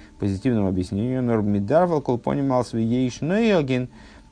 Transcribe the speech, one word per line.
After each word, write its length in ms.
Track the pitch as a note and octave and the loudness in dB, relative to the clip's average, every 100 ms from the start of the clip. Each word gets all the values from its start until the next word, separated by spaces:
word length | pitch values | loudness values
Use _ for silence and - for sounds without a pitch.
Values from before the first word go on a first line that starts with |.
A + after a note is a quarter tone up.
| - - | -20 -6
позитивному 480 | G2+ F#2+ B2+ A#2 G2 | -4 -2 0 0 0
объяснению, 560 | F#2 F2+ G2 A#2+ B2+ | 0 -2 -2 -2 -2
нор 180 | A#2+ A2+ | 0 0
мидарвал 600 | G#2 G2+ G2 D3+ F3+ D#3 | 2 0 2 2 4 2
колпоним 520 | B2+ A#2+ - C#3 C#3 | 0 -2 -2 -2 0
алсвиейш 680 | B2+ A#2+ A#2 A2+ B2 C3 - | 0 0 -2 0 0 0 -2
нейоген, 680 | C#3+ G3+ A3+ F#3+ C3+ B2+ B2+ - - - - | -2 0 2 2 2 -2 -2 -10 -20 -20 -20